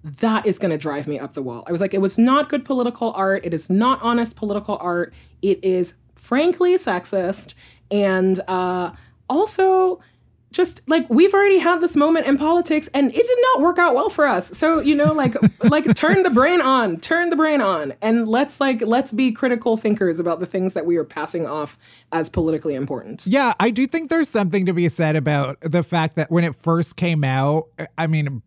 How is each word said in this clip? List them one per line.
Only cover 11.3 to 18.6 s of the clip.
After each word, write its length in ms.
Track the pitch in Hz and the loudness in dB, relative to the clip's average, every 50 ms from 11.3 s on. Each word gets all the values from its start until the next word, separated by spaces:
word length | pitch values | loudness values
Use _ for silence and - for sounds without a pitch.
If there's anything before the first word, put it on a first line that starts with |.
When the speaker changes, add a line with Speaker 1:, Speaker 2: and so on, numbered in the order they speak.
| 392 | 6
Speaker 1:
already 260 | 392 403 403 381 370 | 4 4 4 4 4
had 200 | - 339 359 339 | 4 2 2 2
this 160 | 339 349 - | 0 0 2
moment 300 | 311 285 311 330 330 254 | 2 2 4 2 2 2
in 120 | 262 285 | 0 0
politics 520 | 269 294 311 339 349 339 - 311 302 294 - - | 0 2 2 2 2 2 0 0 -2 -2 -2 -2
and 180 | 269 285 247 | 0 0 0
it 160 | - - 466 | 2 0 0
did 100 | 480 508 480 480 508 523 | 2 2 2 4 2 2
not 80 | 277 | 2
work 160 | 285 349 349 | 2 2 2
out 160 | - 349 339 - | 4 2 4 4
well 160 | 480 302 427 | 2 0 -2
for 160 | - - 294 | 0 2 2
us. 320 | 277 220 180 - - - | 2 2 -2 -4 -6 -6
So, 220 | - - 311 330 320 | -2 0 0 0 2
you 160 | 247 277 302 | 2 2 2
know, 180 | 285 294 311 311 | 4 2 2 2
like, 220 | 311 269 254 220 - - - - _ - | 2 0 -2 0 2 2 2 2 _ 2
<laughs> 0 | |
like, 300 | 233 285 311 311 320 - | 4 4 4 2 2 0
turn 300 | - - 320 370 381 370 | 2 2 2 2 4 2
the 80 | 370 | 4
brain 280 | 262 233 262 311 359 359 | 4 4 4 4 4 2
on, 400 | 277 262 269 262 233 202 165 165 | 2 2 2 2 2 0 -2 -6
turn 300 | - - 320 339 349 339 | -4 -2 0 0 0 0
the 60 | 330 | 0
brain 260 | 285 320 311 302 285 | 2 2 2 2 2
on. 320 | 226 196 185 160 151 139 - _ | 2 0 0 -2 -4 -6 -8 _
And 260 | - 220 226 240 233 | -2 0 0 0 0
let's, 320 | 220 220 247 285 285 - | 0 0 0 0 -2 -2
like, 220 | - | -2